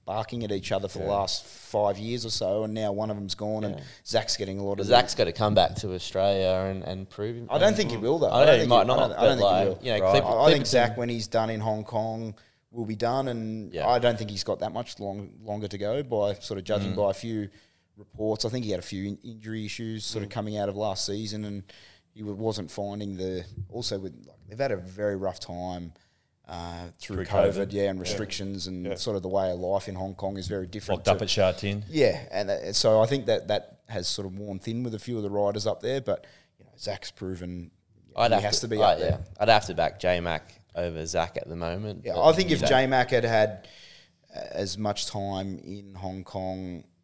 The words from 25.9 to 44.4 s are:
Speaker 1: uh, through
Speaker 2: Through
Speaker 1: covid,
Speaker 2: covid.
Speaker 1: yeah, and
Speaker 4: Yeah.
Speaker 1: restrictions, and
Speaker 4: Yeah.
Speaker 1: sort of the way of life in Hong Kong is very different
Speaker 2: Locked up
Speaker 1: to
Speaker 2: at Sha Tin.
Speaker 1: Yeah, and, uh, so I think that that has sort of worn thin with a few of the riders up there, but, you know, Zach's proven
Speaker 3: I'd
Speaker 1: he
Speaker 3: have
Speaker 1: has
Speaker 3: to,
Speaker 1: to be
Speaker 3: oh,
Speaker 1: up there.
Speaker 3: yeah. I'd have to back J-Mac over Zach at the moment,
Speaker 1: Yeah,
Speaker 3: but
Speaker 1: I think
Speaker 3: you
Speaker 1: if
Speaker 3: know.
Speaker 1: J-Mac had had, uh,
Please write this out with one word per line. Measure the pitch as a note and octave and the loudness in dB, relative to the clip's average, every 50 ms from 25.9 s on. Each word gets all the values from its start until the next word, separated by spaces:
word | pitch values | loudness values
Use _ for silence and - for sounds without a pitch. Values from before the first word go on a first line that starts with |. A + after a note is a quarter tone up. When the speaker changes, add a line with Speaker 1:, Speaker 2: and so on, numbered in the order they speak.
| E2 _ _ _ _ _ _ _ _ _ _ | -14 _ _ _ _ _ _ _ _ _ _
Speaker 1:
uh, | - F2+ F2 E2+ F2 E2+ E2+ F2+ F2 - _ | -14 -12 -10 -10 -10 -10 -10 -12 -14 -14 _
through | - - G2 | -10 -8 -6
Speaker 2:
Through | F#2+ F2+ | -6 -4
Speaker 1:
covid, | - G#2 F#2 F2 G2+ F#2+ | 0 2 4 4 4 2
Speaker 2:
covid. | F#2+ G2 F#2 G2 | 0 -4 -2 0
Speaker 1:
yeah, | G2+ G2 G2 | 0 0 0
and | F#2+ | 0
Speaker 4:
Yeah. | F#2 F2+ | -2 -4
Speaker 1:
restrictions, | F#2 G#2 G2+ G#2+ G2+ - - G2 G2 G2 F#2+ E2+ | -4 -4 -4 -4 -6 -6 -8 -6 -8 -8 -8 -8
and | F#2+ F#2 F#2 F2+ | -8 -8 -8 -6
Speaker 4:
Yeah. | G2 F#2+ | -6 -6
Speaker 1:
sort | F2 - A#2+ G#2 | -4 -4 -4 -4
of | F#2+ F2+ | -2 -2
the | |
way | F#2 F#2+ G2 F#2+ F#2 | 0 0 2 2 0
of | F2+ F2+ | -2 -2
life | F2+ F2+ G2 G2 - G#2+ | -2 0 -2 -2 -2 -4
in | F#2+ | -8
Hong | F#2 F#2+ G2 F#2+ | -6 -6 -8 -8
Kong | - G2+ F#2+ G2+ | -6 -6 -6 -6
is | G2 F#2 | -6 -6
very | F2+ G#2 F#2+ F#2 | -4 -4 -4 -6
different | E2+ G2+ G#2 - - F#2+ E2+ | -6 -10 -10 -2 -2 -2 2
Speaker 2:
Locked | - G#2 | 4 2
up | F#2 | 2
Speaker 1:
to | - A2 | 2 2
Speaker 2:
at | F#2 | 0
Sha | - G#2+ F#2+ F#2 F2 | 2 4 4 4 4
Tin. | - - G2+ G2+ G#2 G2+ F#2+ | 0 -4 -4 -4 -4 -6 -4
Speaker 1:
Yeah, | D#3 D3+ C3+ G#2+ F2 - - - | 2 4 4 4 4 0 -8 -6
and, | - F#2+ G#2 F#2+ | -4 -4 -2 -2
uh, | G2 D#2 C2 F2+ | -2 -4 -4 -2
so | G2+ - - A2+ A2 A2 | 0 2 4 6 6 6
I | A2 | 6
think | A#2 C#3+ C#3 A2 | 4 2 0 2
that | A2+ A2 E2 - - | 0 0 0 0 0
that | G#2 G2 - - - _ _ | -2 -2 -2 -8 -20 _ _
has | - A2 G2 F2+ | -8 -8 -6 -4
sort | - - - - | -4 -4 -4 -6
of | - F#2 | -8 -8
worn | G2 G#2 G#2 G2 F#2+ | -10 -10 -10 -10 -8
thin | - A2+ A2+ A#2+ B2 | -6 -6 -6 -4 -4
with | A#2+ A2 | -4 -6
a | G2+ | -8
few | - B2 A#2+ | -8 -6 -6
of | A2 G#2 | -4 -4
the | G2 | -2
riders | G2+ G2+ G2+ G2+ G2+ G#2+ G2+ | 0 2 2 2 0 0 -2
up | A2 F#2 - | -2 -2 -2
there, | - A#2+ C3+ C#3 | -4 -4 -4 -2
but, | A#2+ G#2+ F#2+ - - - - - _ _ _ _ | -2 -2 -4 -4 -6 -20 -20 -20 _ _ _ _
you | - | -20
know, | _ _ | _ _
Zach's | - - G#2+ G2 - - - | -10 -8 -8 -8 -8 -10 -14
proven | _ - G2+ F#2+ F#2 E2+ F2+ F2 F2+ F2+ F2 - _ _ _ _ _ _ _ _ - | _ -8 -8 -8 -6 -8 -8 -10 -10 -10 -12 -14 _ _ _ _ _ _ _ _ 0
Speaker 3:
I'd | - A#2 A#2 | 2 4 4
Speaker 1:
he | A2+ | 4
Speaker 3:
have | G2+ G#2 | 4 2
Speaker 1:
has | G#2 G#2 | 2 0
Speaker 3:
to, | - | 0
Speaker 1:
to | - A2+ | -2 -2
be | A2+ | 2
Speaker 3:
oh, | G#2 A2 | 4 4
Speaker 1:
up | G2 E2 E2 | 4 4 4
there. | E2 E2 F2 - | 2 -2 -2 -4
Speaker 3:
yeah. | - - - - | -6 -12 -4 0
I'd | G#2 A2 | 4 6
have | A2+ G#2 - | 6 6 4
to | - F2 | 0 -2
back | D#2 E2 - - - | 0 0 -2 -2 0
J-Mac | - F2+ F2+ F2 E2+ E2+ D#2+ - - - - _ _ _ _ | 0 2 2 2 0 -2 -4 -4 -6 -12 -20 _ _ _ _
over | E2+ F2 F2 D#2+ D#2+ D#2 | -4 -4 -4 -4 -6 -8
Zach | E2 - G2 E2 E2 - | -2 -2 -2 -2 -2 -4
at | - - - | -10 -8 -8
the | E2 | -8
moment, | E2+ E2+ E2 F2 F#2+ G#2+ G#2+ G2 E2+ - | -6 -6 -6 -6 -6 -8 -8 -10 -10 -8
Speaker 1:
Yeah, | - F2 | -4 0
Speaker 3:
but | - G#2 D#3 | 6 6 6
Speaker 1:
I | E3 | 6
think | F3+ F#3+ E3+ | 6 4 2
Speaker 3:
you | D#3 | 2
Speaker 1:
if | - | 2
Speaker 3:
know. | - | 4
Speaker 1:
J-Mac | - C#3 C3 C3+ B2+ C3 B2+ B2 - | 6 6 6 6 4 4 2 4 4
had | C3+ A#2+ A#2 | 2 2 2
had, | A2+ A2+ A2 G#2+ G#2+ G2 - - - - - - - - - - _ _ _ _ _ - | 4 4 4 4 4 2 -10 -16 -20 -20 -20 -20 -20 -20 -20 -20 _ _ _ _ _ -14
uh, | - | -14